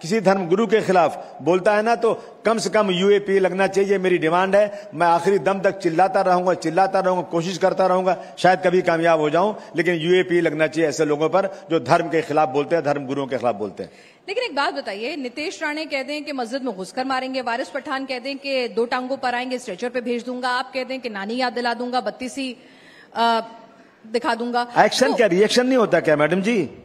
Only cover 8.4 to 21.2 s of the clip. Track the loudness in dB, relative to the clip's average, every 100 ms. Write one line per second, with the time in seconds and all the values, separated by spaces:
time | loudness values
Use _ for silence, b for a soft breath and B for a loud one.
8.4 | 2 4 2 2 2 2 4 4 4 2
9.4 | 2 -2 B -2 0 0 2 2 4 2
10.4 | 2 2 0 2 0 2 0 2 2 2
11.4 | 0 -6 -2 -2 4 2 4 -2 0 0
12.4 | 2 0 0 0 0 -2 -2 -6 -4 -2
13.4 | -2 -2 -6 -8 -14 b b b -8 -6
14.4 | -4 -2 -4 -4 -8 -8 -8 -8 -10 -8
15.4 | -10 -6 -6 -6 -6 -6 -6 -8 -8 -8
16.4 | -6 -6 -6 -8 -10 -6 -4 -4 -4 -6
17.4 | -4 -4 -6 -8 -6 -8 -6 -8 -8 -10
18.4 | -6 -4 -4 -4 -2 -2 -4 -4 -4 -4
19.4 | -4 -8 -8 -8 -6 -6 -4 -6 -6 -6
20.4 | -4 -4 -4 -8 -6 -8 -8 -8